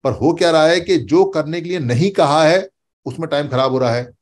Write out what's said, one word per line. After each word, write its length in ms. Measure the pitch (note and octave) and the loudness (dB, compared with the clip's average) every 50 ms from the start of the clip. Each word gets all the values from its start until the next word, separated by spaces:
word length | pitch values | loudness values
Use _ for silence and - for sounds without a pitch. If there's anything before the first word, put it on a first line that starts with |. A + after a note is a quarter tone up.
| - | -4
पर 80 | C#3 | -4
हो 220 | A#2+ - - D#3 E3 | -4 0 0 0 0
क्या 180 | F3 F3+ E3+ | 2 0 2
रहा 160 | E3 D#3+ D#3 | 4 4 4
है 140 | D#3+ F3 F3+ | 4 2 0
कि 160 | E3+ F#3+ F#3 | 0 0 -2
जो 280 | D#3 A#2 - D3 F3 G3 | -2 0 2 2 2 2
करने 360 | G3 F#3+ D#3+ D3 D3+ E3 F3 | 2 0 -4 -4 -4 -6 -8
के 80 | D#3+ F3 | -8 -6
लिए 100 | F3 F3 | -6 -6
नहीं 320 | C3+ A#2+ B2 A#2+ E3+ G3+ | -4 -2 0 0 0 0
कहा 320 | G3 - E3 C#3 D3 D#3 D#3+ | 2 2 2 2 4 4 4
है 260 | D#3 F3 F#3+ G3 - _ _ _ _ _ _ _ | 4 2 2 0 -4 _ _ _ _ _ _ _
उसमें 240 | C3 B2 D#3+ E3 D#3 | -12 -10 -10 -8 -4
टाइम 180 | D3 C#3+ D3 | -4 -4 -4
खराब 240 | C#3 B2+ B2+ C3 C3+ | -2 -2 -2 0 0
हो 60 | B2+ | 0
रहा 160 | C3 B2+ A#2+ A#2 | 0 0 0 -2
है 200 | B2 B2 - _ _ | -4 -6 -10 _ _